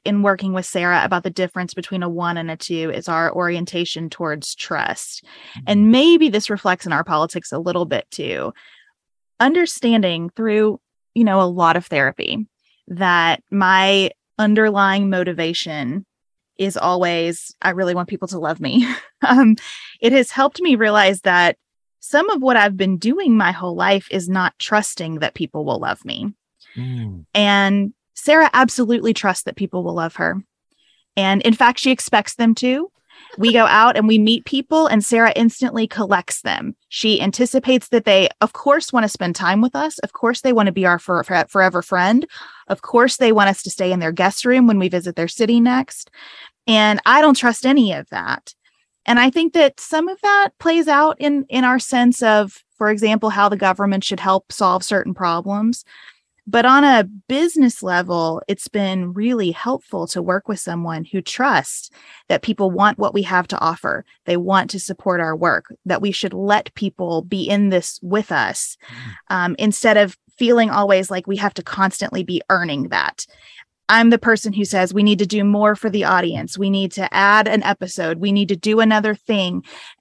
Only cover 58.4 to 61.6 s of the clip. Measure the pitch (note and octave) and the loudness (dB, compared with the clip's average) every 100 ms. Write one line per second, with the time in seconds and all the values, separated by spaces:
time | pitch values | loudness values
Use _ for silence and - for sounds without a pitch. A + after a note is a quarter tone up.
58.4 | - G3+ - G#3 G3 F#3+ F3+ F3+ A3+ B3 | -6 -8 -6 -4 -2 -4 -6 -4 -2 0
59.4 | F#3 E3 A#3+ C4+ - F#3+ E3 - F3 F#3 | -2 -4 -6 -6 -8 -10 -8 -6 -4 -4
60.4 | - G3+ - E3+ E3+ D#3+ E3 F#3+ - - | -4 -8 -8 -6 -6 -8 -8 -8 -8 -4
61.4 | C4 F#3 | 0 0